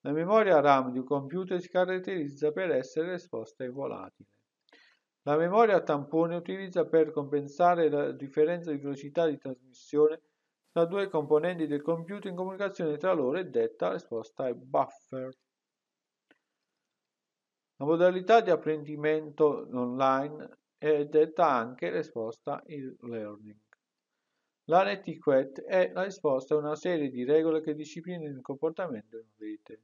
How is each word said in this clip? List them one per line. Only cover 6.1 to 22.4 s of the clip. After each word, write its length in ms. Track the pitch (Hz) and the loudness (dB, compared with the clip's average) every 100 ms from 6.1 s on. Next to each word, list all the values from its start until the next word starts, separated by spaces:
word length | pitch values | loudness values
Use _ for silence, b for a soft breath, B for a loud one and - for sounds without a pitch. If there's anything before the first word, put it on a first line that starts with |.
| 160 165 | 0 2
utilizza 500 | 170 170 190 190 175 151 | -2 -6 -8 -4 -2 2
per 260 | 165 156 | 4 2
compensare 760 | 156 139 147 143 - 175 175 156 | 0 -2 -4 -4 2 2 4 2
la 220 | 147 147 | 2 -2
differenza 640 | 131 139 151 151 175 170 | -6 -8 0 2 0 -4
di 60 | 143 | -6
velocità 500 | 139 139 143 143 165 | -6 -8 -6 0 0
di 100 | 139 | -2
trasmissione 840 | 135 127 127 123 - 147 151 165 _ _ _ _ _ | -10 -14 _ _ -4 4 4 2 _ _ _ _ _
tra 140 | - 170 | 0 0
due 220 | 196 190 | 0 -2
componenti 600 | 160 143 151 170 175 156 | -2 2 2 2 -2 -2
del 140 | 147 | -2
computer 460 | 147 165 165 202 196 | -2 -4 -4 -10 -8
in 80 | 180 | -6
comunicazione 600 | 185 190 202 - 165 147 | -8 -4 -6 -2 -4 -2
tra 160 | 185 | 0
loro 260 | 180 127 160 | 0 0 -2
e 60 | |
detta, 480 | 175 120 113 - 180 | -2 -2 -2 -2 -4
risposta 560 | 185 - 117 110 - 131 | -4 -6 -10 -10 -8 -6
è 60 | |
buffer. 760 | 123 127 139 131 - _ 131 131 131 _ _ _ _ _ _ _ _ _ _ _ _ _ _ _ _ _ _ _ _ _ _ _ _ | -6 -4 -2 -2 -6 _ -12 -12 -14 _ _ _ _ _ _ _ _ _ _ _ _ _ _ _ _ _ _ _ _ _ _ _ _
La 80 | 139 | 0
modalità 540 | 165 180 185 185 226 | 4 4 4 6 6
di 100 | 190 | 6
apprendimento 1160 | 160 156 156 151 151 151 156 151 143 151 135 - | 0 0 -4 -6 -4 0 0 -4 2 2 2 -6
online 840 | 123 123 127 135 135 147 151 - - _ _ | -4 -4 0 2 2 -2 -10 -16 -20 _ _
è 280 | 151 151 | 0 0
detta 440 | 147 151 165 160 165 | 2 2 2 4 2
anche, 440 | 127 117 127 175 | 2 -2 -6 -6
risposta, 680 | - 151 - 110 117 | -4 -6 -8 -8 -8